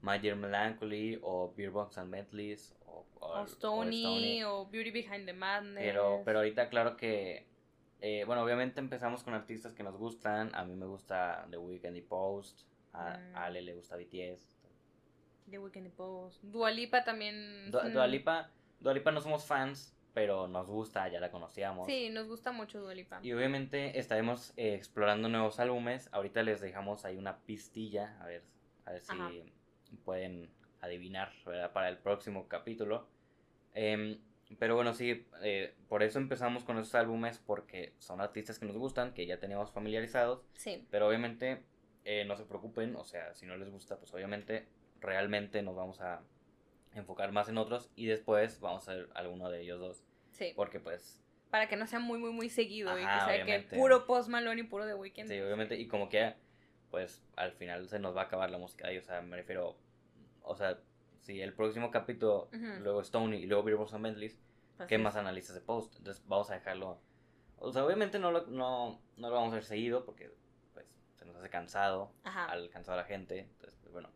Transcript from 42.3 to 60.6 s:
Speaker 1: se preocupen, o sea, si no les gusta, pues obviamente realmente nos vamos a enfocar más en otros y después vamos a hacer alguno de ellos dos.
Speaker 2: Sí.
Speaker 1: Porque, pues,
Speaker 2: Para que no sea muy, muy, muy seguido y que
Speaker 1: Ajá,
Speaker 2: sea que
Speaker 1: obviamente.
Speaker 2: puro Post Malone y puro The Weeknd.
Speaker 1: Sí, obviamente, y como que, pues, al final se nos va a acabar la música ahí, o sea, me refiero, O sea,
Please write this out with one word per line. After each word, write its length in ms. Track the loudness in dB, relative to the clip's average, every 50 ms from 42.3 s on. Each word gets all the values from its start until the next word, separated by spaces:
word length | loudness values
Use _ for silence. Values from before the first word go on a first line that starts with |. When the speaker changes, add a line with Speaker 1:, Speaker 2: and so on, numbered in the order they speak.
| -4
Speaker 1:
se 80 | -6 -6
preocupen, 500 | -8 -8 -8 -8 -6 -4 -2 -2 -2 -4
o 80 | -6 -10
sea, 280 | -8 -10 -8 -8 -8 -12
si 120 | -14 -12
no 100 | -12 -10
les 120 | -10 -10 -10
gusta, 280 | -12 -14 -10 -10 -12
pues 160 | -12 -10 -12 -8
obviamente 540 | -8 -4 -4 -4 -6 -4 -4 -4 -4 -4 -10 _ _ _ _ _ -10
realmente 600 | -4 0 2 2 2 2 2 0 0 0 -2 -2
nos 140 | -2 -2 -4
vamos 260 | -4 -6 -6 -8 -8
a 200 | -6 -6 -6 -6 -10 _ _ _ _ _ _ _ _ _ _ _ _ _ -12
enfocar 380 | -12 -10 -10 -2 -2 -2 2
más 160 | 4 2 2 4
en 80 | 2
otros 320 | 0 2 2 0 -2 -2 -6 _
y 100 | -4 2
después 520 | 2 2 2 6 6 6 8 6 4 2 -4
vamos 280 | -4 -4 -4 -4 -4
a 40 | -6
hacer 180 | -6 -6 -6 -8 -6
alguno 360 | -6 -6 -4 -6 -6 -6 -6
de 120 | -6 -6
ellos 180 | -6 -6 -8 -6
dos. 240 | -6 -8 -10 -12 -18 _ _ _ _ _
Speaker 2:
Sí. 220 | -10 -6 -6 -6 0
Speaker 1:
Porque, 240 | 0 0 0 0 -10
pues, 420 | -6 -6 -8 -8 -8 -18 -20 _ _ _ _ _ _ _
Speaker 2:
Para 180 | 2 2 2
que 80 | 2 0
no 100 | -4 -2
sea 120 | -2 -2 -2
muy, 180 | -2 -2 -2 -2
muy, 120 | -2 -4
muy 180 | -4 -4 -4 -2
seguido 480 | 2 2 2 2 0 -4 -2 -2 0
y 40 | 0
que 60 | 2
Speaker 1:
Ajá, 180 | 4 4 4 6
Speaker 2:
sea 100 | 6 4
que 60 | 4 4
Speaker 1:
obviamente. 320 | 2 2 0 0 0 4
Speaker 2:
puro 280 | 6 10 12 12 10 10
Post 240 | 6 4 4 4 2
Malone 320 | 0 0 0 0 -2 -2
y 20 | -4
puro 220 | -4 -4 -4 -4
The 80 | -4 -4
Weeknd. 320 | -6 -8 -10 -10 -12 -8
Speaker 1:
Sí, 120 | -4 -2 -2
obviamente, 380 | 0 0 0 0 0 0 0
y 100 | -4 -2
como 200 | 0 0 0 0 4
que, 240 | 6 6 6 6 2 -4 _ _ _ _ _ _ _ _ _ _
pues, 340 | -4 -4 -4 -4 -8 -18 _ -12 -4
al 160 | -2 -2 -2 -2
final 340 | -8 -8 -6 -6 -6 -6
se 120 | -4 -4 -2
nos 160 | -2 0 0
va 60 | 0
a 40 | 0
acabar 240 | 0 2 0 0 0
la 60 | 0
música 300 | -4 -8 -10 -12 -8 -6
ahí, 100 | -4 -4
o 40 | -4
sea, 200 | -6 -4 -6 -6
me 160 | -6 -6 -10
refiero, 400 | -10 -8 -4 -4 -2 -2 -2 -4 -8 _ _ _ _ _ _ _ -20 -20 -20 _ _ -8
O 120 | -8 -4
sea, 240 | 0